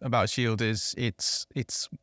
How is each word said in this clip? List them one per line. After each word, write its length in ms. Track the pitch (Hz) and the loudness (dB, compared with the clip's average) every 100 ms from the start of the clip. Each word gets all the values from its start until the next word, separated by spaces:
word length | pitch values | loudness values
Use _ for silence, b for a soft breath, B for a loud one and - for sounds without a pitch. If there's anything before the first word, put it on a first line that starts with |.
about 280 | 135 117 95 | 0 2 4
shield 300 | - 120 110 | 2 2 2
is 360 | 110 110 - - | 2 0 -2 -2
it's, 480 | 120 - - - - | -2 -2 -2 -4 -4
it's 340 | - 110 - - - | -6 -4 -4 -6 -10